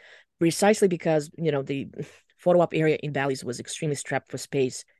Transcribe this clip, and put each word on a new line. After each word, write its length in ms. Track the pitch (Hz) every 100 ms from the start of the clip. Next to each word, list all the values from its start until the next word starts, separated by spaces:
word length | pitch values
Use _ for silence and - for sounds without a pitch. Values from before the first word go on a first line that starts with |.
| - - _ _
precisely 480 | 165 - 202 220 196
because, 420 | 170 170 156 147 -
you 140 | 160
know, 100 | 143
the 280 | 139 139 104 - 147 - _ _
photo 200 | 175 175
op 140 | 165
area 240 | - 156 147
in 120 | 147
Bally's 280 | 135 139 131
was 200 | 127 117
extremely 340 | - - 160 139
strapped 340 | - 135 -
for 80 | 139
space, 460 | - 139 131 - -